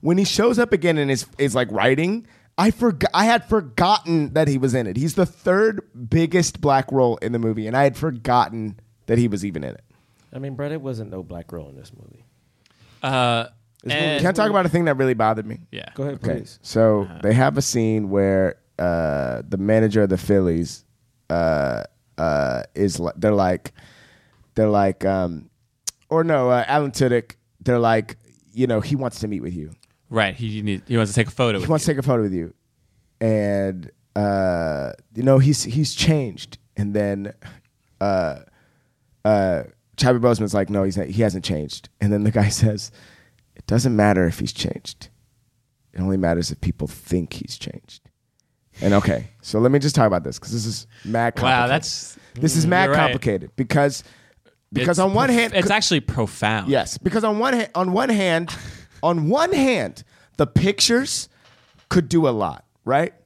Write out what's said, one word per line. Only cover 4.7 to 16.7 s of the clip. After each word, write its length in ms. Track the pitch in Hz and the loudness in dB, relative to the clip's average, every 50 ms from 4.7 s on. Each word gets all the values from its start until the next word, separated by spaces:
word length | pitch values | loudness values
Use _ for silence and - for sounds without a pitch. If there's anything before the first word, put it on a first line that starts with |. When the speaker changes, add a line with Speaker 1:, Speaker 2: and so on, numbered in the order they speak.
| 120 | 0
Speaker 1:
in 140 | 131 117 101 | 0 -2 -2
it. 80 | 90 | -4
He's 180 | 117 143 160 - | -2 -2 -2 0
the 120 | 196 185 | 0 0
third 560 | - - _ _ 185 180 196 214 220 214 202 - _ _ 120 123 110 | 0 -2 _ _ 0 2 4 2 2 0 -4 -10 _ _ -16 -8 -2
biggest 500 | - 165 165 156 131 185 170 - - - | 0 0 0 2 2 0 0 0 -4 -2
black 300 | - 147 139 135 131 - | 0 2 2 2 2 0
role 280 | 135 135 127 120 113 - | 2 2 2 2 2 -2
in 120 | - 113 | -4 -4
the 80 | 120 117 | -4 -2
movie, 300 | 117 113 107 110 107 107 | -2 -2 -2 -2 -4 -2
and 80 | 113 | 0
I 80 | 131 143 | 2 2
had 120 | 139 117 | 2 2
forgotten 840 | - 147 160 131 117 110 131 123 123 113 - 113 113 110 107 104 - _ _ _ _ _ | 0 -6 -6 -6 -6 -2 2 2 2 2 2 -2 -8 -8 -10 -10 -14 _ _ _ _ _
that 120 | - 117 117 | 0 2 2
he 100 | 120 117 | 2 2
was 160 | 101 98 90 | 0 -2 -6
even 180 | 101 87 78 | -6 -6 -8
in 80 | 71 64 50 | -10 -10 -12
it. 100 | - _ _ _ _ _ _ _ _ _ _ - | -14 _ _ _ _ _ _ _ _ _ _ -16
Speaker 2:
I 60 | 131 | -12
mean, 140 | 135 139 135 | -12 -12 -10
bro, 140 | 120 143 147 | -8 -8 -8
there 80 | 156 160 | -8 -8
wasn't 320 | 135 135 127 113 110 - | -8 -8 -8 -8 -10 -10
no 100 | 92 95 | -10 -12
black 300 | 90 - 90 85 85 - | -12 -12 -12 -14 -14 -12
role 160 | 85 85 76 71 | -12 -14 -14 -14
in 80 | 69 | -18
this 160 | 67 69 - 101 | -20 -20 -20 -20
movie. 280 | - - - - - _ _ _ _ _ _ _ _ _ _ _ _ - _ _ _ | -20 -20 -20 -20 -20 _ _ _ _ _ _ _ _ _ _ _ _ -20 _ _ _
Speaker 3:
Uh, 440 | - 135 135 127 123 123 120 117 117 - _ _ _ _ _ _ - | -6 -2 0 2 2 2 2 0 -2 -6 _ _ _ _ _ _ -8
Speaker 2:
This 80 | - | -4
movie 40 | 147 151 151 | -2 -2 0
Speaker 3:
and 140 | 151 151 143 | 0 0 0
Speaker 1:
Can 60 | 160 180 | 0 0
I 40 | |
talk 180 | 185 214 214 214 | 2 2 0 2
about 160 | 208 196 180 | 2 2 2
a 40 | 170 | 2
thing 160 | 147 175 170 | 2 2 2
that 100 | 160 143 | 2 2
really 180 | 131 135 131 127 | 2 2 0 2
bothered 320 | 110 113 107 113 107 107 | 2 2 2 2 0 -4
me? 140 | 107 107 - - _ | -8 -12 -14 -14 _
Speaker 3:
Yeah. 140 | - - - - - | -14 -14 -14 -14 -10
Speaker 2:
Go 80 | - | -8
ahead, 140 | 135 143 139 | -8 -8 -8
Speaker 1:
Okay. 220 | 135 - - 80 - | -6 -4 -4 -4 -4
Speaker 2:
please. 180 | - - - _ | -8 -12 -20 _
Speaker 1:
So 400 | _ - | _ -4